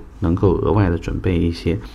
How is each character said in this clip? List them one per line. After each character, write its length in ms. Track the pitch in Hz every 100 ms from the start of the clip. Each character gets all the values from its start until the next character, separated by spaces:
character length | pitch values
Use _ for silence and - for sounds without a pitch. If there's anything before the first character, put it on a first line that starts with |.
| - -
能 160 | 92 90
够 200 | 104 80
额 160 | 71
外 180 | 87 98
的 80 | 85
准 200 | - -
备 200 | - 87
一 120 | 85
些 280 | 82 - 85 -